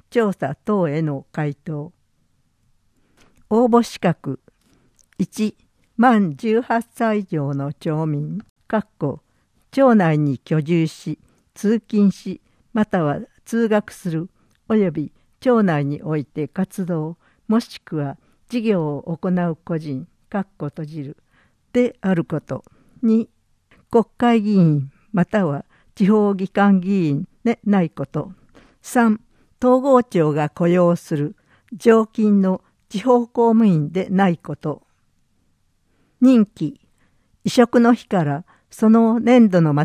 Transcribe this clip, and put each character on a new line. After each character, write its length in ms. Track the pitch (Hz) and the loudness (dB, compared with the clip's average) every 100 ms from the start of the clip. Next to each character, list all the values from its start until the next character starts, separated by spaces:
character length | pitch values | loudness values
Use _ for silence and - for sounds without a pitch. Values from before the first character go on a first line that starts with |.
| _ | _
調 220 | 240 214 | -2 -2
査 240 | - 139 151 | -2 -6 -6
等 320 | - 208 160 | -4 -2 -2
へ 140 | 151 | -2
の 240 | 156 135 - | -4 -6 -10
回 240 | - 151 | -8 -8
答。 380 | 139 - 151 160 _ _ _ _ _ _ _ _ _ _ _ _ _ _ _ - | -8 -12 -12 -12 _ _ _ _ _ _ _ _ _ _ _ _ _ _ _ -4
応 160 | 220 247 | 0 2
募 180 | 233 | 2
資 160 | 226 - | 0 -2
格。 400 | 180 - 139 131 _ _ _ _ _ _ _ - | -2 -2 -6 -12 _ _ _ _ _ _ _ -8
一、 380 | 185 - 214 - _ _ _ - | -8 -4 -6 -8 _ _ _ 0
満 400 | 254 214 180 135 | 2 4 0 -4
十 240 | 226 226 | -2 -2
八 220 | 254 233 | -2 -4
歳 380 | - - 226 214 | -6 -4 -2 -2
以 40 | |
上 300 | 196 160 139 | -4 -6 -4
の 180 | 139 139 | -6 -8
町 340 | - 165 156 160 | -8 -6 -4 -4
民、 340 | 147 151 180 - _ - | -4 -6 -10 -14 _ -6
か 120 | 220 | -6
っ 100 | - - | -6 -8
こ、 240 | 143 151 _ _ _ _ _ | -8 -8 _ _ _ _ _
町 240 | 269 269 | 2 4
内 240 | 220 165 151 | 4 4 2
に 200 | 147 127 | 0 -4
居 220 | - 156 | -4 -4
住 260 | 147 175 160 | 0 0 -2
し、 320 | - 160 - _ _ _ | -6 -12 -12 _ _ _
通 240 | - 208 226 | -6 -2 -2
勤 320 | - 208 202 | -2 0 2
し、 300 | - 190 - _ _ _ | 0 -8 -14 _ _ _
ま 140 | 220 214 | -4 -2
た 180 | 185 | -2
は 160 | 147 147 233 _ | -2 -4 -10 _
通 240 | - 233 226 | -8 -2 0
学 240 | 208 - | 0 -2
す 180 | - 185 | -10 -8
る、 180 | 160 180 _ _ _ - | -6 -8 _ _ _ -2
お 60 | |
よ 160 | 220 185 | 0 0
び 220 | 151 143 _ _ _ | -4 -8 _ _ _
町 240 | 262 233 | 0 2
内 220 | 196 147 | 2 0
に 180 | 139 143 | -2 -6
お 140 | - 156 | -6 -6
い 80 | |
て 240 | 131 156 143 | -6 -8 -8
活 360 | - 190 - | -6 -6 -6
動、 340 | 175 160 156 170 _ _ - | -6 -6 -8 -12 _ _ -4
も 140 | 226 | -2
し 200 | - - | -4 -12
く 160 | - 156 | -10 -8
は 220 | 143 143 _ _ - | -8 -10 _ _ -10
事 140 | 240 | -6
業 340 | 220 185 151 143 | -2 -2 -2 -6
を 200 | - 170 | -8 -8
行 120 | 185 | -4
う 280 | 180 175 156 | -2 -2 -6
個 140 | - 165 | -8 -8
人、 300 | 160 135 170 _ _ | -8 -10 -12 _ _
か 120 | 202 | -10
っ 80 | 190 - | -8 -10
こ 80 | 147 | -12
閉 180 | - | -10
じ 200 | 151 160 | -14 -12
る、 120 | 139 - _ _ _ _ _ | -14 -18 _ _ _ _ _
で 240 | 247 247 - | -2 -2 -2
あ 120 | 190 | -2
る 120 | 170 | -2
こ 160 | - 156 | -2 -6
と。 240 | - 131 - _ _ _ | -8 -12 -14 _ _ _
二、 260 | 226 226 220 _ _ _ _ _ _ | 0 0 0 _ _ _ _ _ _
国 140 | 233 - - | -2 0 -2
会 240 | 240 226 | 0 2
議 120 | 208 | 2
員、 360 | 196 165 147 135 _ _ | 2 2 2 -4 _ _
ま 120 | 185 | -4
た 220 | - 214 175 | -2 -2 -2
は 180 | 139 - _ _ | -6 -12 _ _
地 140 | - 196 | -2 2
方 260 | 214 208 | 2 2
議 140 | 190 190 | -2 -4
官 320 | 208 202 190 | 2 4 2
議 280 | 180 196 156 | 2 0 0
員 200 | 139 - _ | -2 -6 _
で 160 | 233 226 | -4 -2
な 180 | 202 196 | 0 0
い 80 | 165 | 0
こ 160 | - 139 | -6 -10
と。 260 | 156 - - _ _ _ _ | -8 -10 -14 _ _ _ _
三、 380 | - 247 226 214 _ _ _ - | -4 0 2 0 _ _ _ -2
統 180 | 254 254 | 2 2
合 220 | 269 247 | 4 2
庁 300 | - 180 156 | 2 0 0
が 160 | 147 147 | 0 -4
雇 200 | - 175 | -2 0
用 260 | 180 175 | 2 2
す 220 | 175 - 151 | 0 -4 -6
る 180 | 147 - _ _ _ | -6 -10 _ _ _
常 340 | 202 233 226 220 | -2 2 4 2
勤 340 | - 214 202 | 0 2 2
の 220 | 190 185 _ _ _ | 2 -2 _ _ _
地 120 | 190 | -4
方 260 | 262 240 233 | 0 2 0
公 240 | 240 233 | 0 2
務 160 | 226 214 | 4 4
員 240 | 160 147 | 2 0
で 180 | 175 - | -4 -2
な 180 | 185 196 | 0 0
い 100 | 165 | -2
こ 160 | - | -8
と。 280 | 147 156 - _ _ _ _ _ _ _ _ _ _ _ _ _ - | -10 -10 -10 _ _ _ _ _ _ _ _ _ _ _ _ _ 0
任 260 | 254 240 202 | 4 4 2
期、 340 | - 156 - _ _ _ _ _ _ | -2 -8 -8 _ _ _ _ _ _
委 60 | - | -2
嘱 300 | - 233 247 | 2 2 4
の 140 | 233 | 4
日 140 | 240 - | 2 0
か 160 | 190 | -2
ら 200 | 147 143 - _ _ | -2 -4 -10 _ _
そ 180 | - 220 | 0 4
の 280 | 226 226 233 | 4 4 2
年 300 | 226 254 220 | 4 6 6
度 120 | 180 | 4
の 140 | 160 147 | 2 2